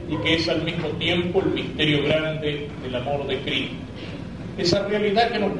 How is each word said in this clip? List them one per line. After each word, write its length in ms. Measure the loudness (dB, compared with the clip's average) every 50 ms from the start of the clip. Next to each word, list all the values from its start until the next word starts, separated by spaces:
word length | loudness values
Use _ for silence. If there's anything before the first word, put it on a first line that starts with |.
| -4 -4
y 60 | -2
que 200 | 0 2 2 2
es 120 | 2 2
al 160 | 2 0 0 0
mismo 240 | -2 -2 -2 -2 -2 -2
tiempo 440 | -2 0 0 2 2 2 2 2 2
el 60 | 2
misterio 560 | 2 2 0 -2 -2 0 2 2 4 4 4 4
grande 680 | 4 2 2 2 0 -2 -2 -2 -2 -2 -4 -6 -8 -8 -8 -6
del 120 | -4 -4
amor 320 | -4 -2 -2 -2 -2 -2
de 100 | -2 -4 -4
Cristo. 360 | -2 -2 -2 -2 -2 -4 -6 -8 -10 -10 -10 -10 -10 -10 -10 -10 -10 -10 -10 -10 -10 -8 -4
Esa 300 | 0 2 4 4 2 2
realidad 420 | 2 2 2 2 4 4 4 4 4
que 80 | 2
nos 180 | 2 0 0 0